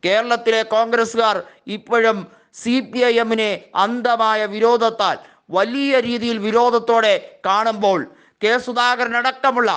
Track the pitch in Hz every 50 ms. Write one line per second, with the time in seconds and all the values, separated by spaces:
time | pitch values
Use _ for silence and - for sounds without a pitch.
0 | - 180 190 214 233 240 240 226 233 226 226 220 220 220 214 220 226 226 233 233
1 | 226 220 226 226 233 220 208 185 170 - - _ _ - 202 208 - - 233 233
2 | 226 226 220 151 180 - - _ _ _ _ - - 233 240 262 240 233 214 247
3 | 247 247 240 226 233 220 226 220 220 214 196 - - _ _ - 190 208 233 247
4 | 226 220 233 226 226 220 220 214 214 202 196 214 220 233 240 233 226 226 226 226
5 | 208 185 147 123 - - _ _ _ _ 147 - - 226 240 277 277 277 277 262
6 | 233 233 240 240 214 233 233 220 202 214 214 233 240 247 233 233 220 226 233 226
7 | 220 214 196 175 - - - - - 196 190 208 220 226 220 208 202 202 - 170
8 | 127 - - _ _ _ _ _ - 214 233 247 247 254 240 240 240 247 247 240
9 | 247 233 226 240 240 254 254 262 - 277 247 247 240 214 180